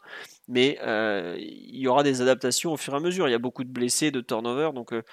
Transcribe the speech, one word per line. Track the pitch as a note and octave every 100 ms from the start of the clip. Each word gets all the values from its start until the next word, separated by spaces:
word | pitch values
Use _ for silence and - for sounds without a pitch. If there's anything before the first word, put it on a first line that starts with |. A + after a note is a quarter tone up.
| - - - - -
Mais, | B2 C3 C#3+
euh, | - A2 A2 G2+ E2+ F2
il | - - - -
y | B2+
aura | B2+
des | C#3+ C3
adaptations | B2 B2+ B2+ - E3+
au | D3+
fur | -
et | C#3
à |
mesure. | E3+ F3+ D#3
Il |
y | A#2
a |
beaucoup | B2 -
de | B2+
blessés, | B2+ A#2+ - D#3
de | C3+
turnover. | A#2 A2+ A#2 B2+ D#3+
Donc, | C3+ A#2
euh, | A#2 -